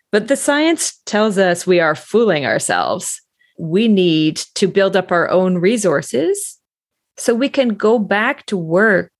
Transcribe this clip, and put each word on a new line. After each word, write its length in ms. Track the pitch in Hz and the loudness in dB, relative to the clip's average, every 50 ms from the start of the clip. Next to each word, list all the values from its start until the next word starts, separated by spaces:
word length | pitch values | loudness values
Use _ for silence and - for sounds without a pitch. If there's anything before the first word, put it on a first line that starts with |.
| _ - | _ -2
But 160 | - 214 214 | -2 -2 0
the 100 | - 277 | 0 -2
science 640 | 269 - - 285 294 311 330 339 - - - - _ - | -2 0 0 0 2 2 2 0 0 -2 -8 -8 _ -10
tells 320 | - - 208 214 220 190 190 | -4 0 0 0 2 2 2
us 280 | 190 180 175 175 - 180 | 2 2 0 0 0 2
we 100 | 185 175 | 2 2
are 160 | 165 156 156 | 4 2 0
fooling 520 | - - - - 220 240 214 170 147 135 | -2 -6 -2 0 2 2 2 0 0 0
ourselves. 760 | 113 - 156 - - 92 87 76 65 101 185 - - - - _ _ _ _ _ _ _ - | -2 -2 -2 -2 -2 -2 -2 0 -2 -4 -6 -6 -10 -12 -12 _ _ _ _ _ _ _ -12
We 260 | 170 160 160 202 233 | -6 -2 0 0 2
need 500 | 226 208 190 180 175 160 156 156 156 156 - - - - | 2 2 4 2 2 2 2 0 0 -2 -4 -10 -10 -4
to 100 | - 202 | -2 -2
build 300 | 180 - 196 196 196 175 | 0 2 2 0 2 0
up 160 | 190 185 - | 0 0 0
our 180 | 175 170 160 - | 0 0 0 2
own 280 | - 180 185 185 180 175 | 2 2 2 2 0 0
resources 1000 | 170 196 240 226 208 180 147 - - - - 240 311 359 403 392 - - - _ _ _ _ _ _ _ _ _ _ _ _ - | 0 0 0 0 0 0 0 0 -2 -4 -4 -2 -2 -2 -2 -4 -6 -14 -16 _ _ _ _ _ _ _ _ _ _ _ _ -6
so 160 | - - 240 | -2 -2 0
we 140 | 226 277 277 | 0 -2 -2
can 220 | - 277 254 240 | 0 0 0 0
go 280 | 208 - - 214 233 247 | 0 0 0 2 2 2
back 480 | 202 - 202 208 220 254 285 - - | 0 0 -2 0 0 -2 -4 -6 -8
to 100 | - 214 | -8 -6
work 540 | 185 165 156 165 185 214 220 196 175 175 - _ | -6 -4 0 0 2 2 4 2 0 -2 -4 _